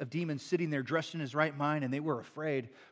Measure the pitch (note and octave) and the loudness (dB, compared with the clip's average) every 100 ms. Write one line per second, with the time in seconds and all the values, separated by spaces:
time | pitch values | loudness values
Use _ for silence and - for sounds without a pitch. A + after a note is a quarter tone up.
0 | C3 D#3 E3 C#3+ - F3 E3 C#3+ B2 D#3+ | -4 -2 0 -2 0 0 2 0 0 0
1 | D#3 E3 C#3 C#3+ D#3 C#3+ C#3+ D3+ C3 C3+ | 0 -4 -2 2 2 2 2 2 2 0
2 | D#3 B2 - - D#3 C#3 A#2+ - - | 0 -2 -4 -4 0 0 -2 -10 -2